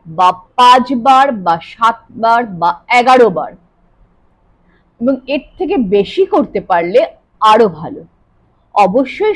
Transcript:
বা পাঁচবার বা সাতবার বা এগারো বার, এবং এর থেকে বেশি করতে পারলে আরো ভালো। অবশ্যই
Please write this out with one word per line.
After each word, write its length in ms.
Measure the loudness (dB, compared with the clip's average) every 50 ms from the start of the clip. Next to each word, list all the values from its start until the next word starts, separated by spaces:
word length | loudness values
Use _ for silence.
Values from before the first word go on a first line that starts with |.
| -18 -12 -4 0
বা 100 | 0 0 0 -2 -10 _ -2
পাঁচবার 680 | 2 4 4 4 4 2 -2 -4 -2 2 2 2 2 2 0 -2 -4 -2
বা 100 | -2 -4 -4 -4 -14
সাতবার 720 | -8 -4 -2 -2 -2 -4 _ _ -10 -4 -2 0 0 0 -2 -4 -6 -4
বা 100 | -4 -4 -4 -4 _ -2 0 2
এগারো 300 | 2 4 4 4 4 2
বার, 220 | 0 -4 -10 -10 -14 -20 _ _ _ _ _ _ _ _ _ _ _ _ _ _ _ _ _ _ _ _ _ _ _ _ _ _ _ -6
এবং 140 | -4 -4 -4 -4 -6
এর 160 | -6 -8 -8 -8 _ _
থেকে 200 | -8 -6 -4 -2 -2 -2 0 0
বেশি 300 | -2 -2 -2 -2 -2 -2
করতে 340 | 0 0 -2 -2 -2 -6 -8
পারলে 400 | -4 -2 -2 -2 -2 0 0 0 0 -2 -6 _ _ _ _ 0
আরো 240 | 2 4 4 4 2 0 -2 -6
ভালো। 220 | -14 -14 -16 -16 -20 _ _ _ _ _ _ _ _ _ _ _ _ _ 0
অবশ্যই 600 | 0 0 2 2 -2 -2 -4 -4 -4 -2 -2 -2